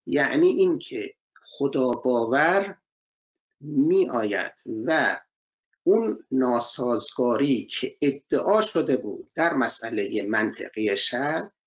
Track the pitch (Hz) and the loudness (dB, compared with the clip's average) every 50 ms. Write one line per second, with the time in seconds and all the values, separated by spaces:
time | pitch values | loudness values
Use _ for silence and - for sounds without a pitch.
0 | _ - - 147 139 127 131 147 170 185 - - 190 185 160 - - - 135 117 | _ -2 0 0 0 2 2 4 4 4 4 4 2 2 2 0 -4 -6 -8 -6
1 | 101 - - _ _ _ _ - _ - - - 139 135 - 139 127 127 120 120 | -6 -8 -10 _ _ _ _ -20 _ -16 -6 -4 -4 -2 0 0 0 0 0 0
2 | - 127 123 120 113 113 127 139 151 165 185 196 202 196 175 - _ _ _ _ | 0 0 2 2 2 2 2 2 2 2 2 0 0 -2 -6 -14 _ _ _ _
3 | _ _ _ _ _ _ _ _ _ _ _ _ 147 151 151 135 143 160 185 196 | _ _ _ _ _ _ _ _ _ _ _ _ -12 -4 0 2 2 4 4 4
4 | 185 - - 120 110 104 101 92 95 - - - - 123 117 110 113 135 160 156 | 2 2 0 -2 -2 -2 -2 -2 -4 -6 -8 -12 -12 -10 -8 -6 -4 -2 0 2
5 | 127 101 98 - - _ _ _ _ _ _ _ _ _ _ _ - 170 202 226 | 2 0 0 -4 -8 _ _ _ _ _ _ _ _ _ _ _ 2 2 2 4
6 | 226 214 214 - - _ 131 131 127 123 120 117 - - - - 127 123 120 107 | 2 0 -2 -6 -6 _ -2 0 2 2 2 0 0 -2 -4 -2 -2 -2 0 -2
7 | - - - - 127 120 120 110 139 147 131 110 92 - - - - 131 - - | -2 -4 -4 -2 0 0 2 2 2 2 0 0 -2 -4 -6 -6 -6 -6 -4 -2
8 | 147 143 135 - - - 147 139 - - 208 214 208 - - 170 139 127 135 - | 0 0 0 -2 -2 -2 -2 0 2 4 4 2 2 0 0 -2 0 2 0 0
9 | - 104 92 - - - _ - 160 170 160 139 120 113 - - 113 113 117 107 | -2 -4 -8 -10 -12 -10 _ -2 -2 0 0 0 0 0 -2 -2 -4 -4 -4 -4
10 | 101 98 110 104 98 101 110 110 110 104 - - - - - 107 107 104 101 98 | -2 -2 -2 -4 -2 -2 0 0 0 -2 -4 -6 -10 -10 -6 -4 -2 0 0 0
11 | - - - 120 139 147 160 165 - - - _ _ | -2 -2 -4 -4 -2 -2 -2 -4 -6 -8 -14 _ _